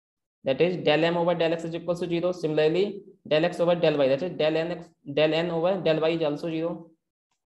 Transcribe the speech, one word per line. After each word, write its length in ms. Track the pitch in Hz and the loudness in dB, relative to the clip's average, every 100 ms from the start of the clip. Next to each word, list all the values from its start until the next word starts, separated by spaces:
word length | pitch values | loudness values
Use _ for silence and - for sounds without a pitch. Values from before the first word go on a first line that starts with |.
| _ _ _ _ | _ _ _ _
that 160 | 135 135 | -4 0
is 180 | 170 170 | 0 2
del 260 | 143 151 | 2 2
m 140 | 165 170 | 2 0
over 180 | 170 170 | 0 0
del 180 | 165 | 0
x 120 | 165 170 | -2 -4
is 100 | 165 | -6
equals 240 | 170 175 | -6 -4
to 100 | 175 | -4
zero. 220 | 170 180 | -2 -2
Similarly, 720 | 180 156 156 156 170 202 - - - - | -2 -2 2 2 2 -2 -4 -16 -20 -2
del 180 | 151 170 | 0 2
x 140 | 175 | 0
over 160 | 170 175 | 0 4
del 220 | 165 147 | 2 4
y, 80 | 131 | 2
that 160 | 135 | 2
is 80 | 180 | -2
del 260 | - 151 160 | -2 0 0
n 140 | 165 | -2
x, 180 | 170 - _ 143 | -6 -12 _ -6
del 200 | 143 156 156 | 0 2 2
n 160 | 175 | -2
over 280 | 165 175 196 | 0 0 0
del 220 | 160 156 | 0 2
y 80 | 160 | 0
is 140 | 165 | 0
also 260 | 151 147 170 | -2 -2 -4
zero 400 | 160 170 165 - _ _ _ _ _ | -4 -4 -6 -12 _ _ _ _ _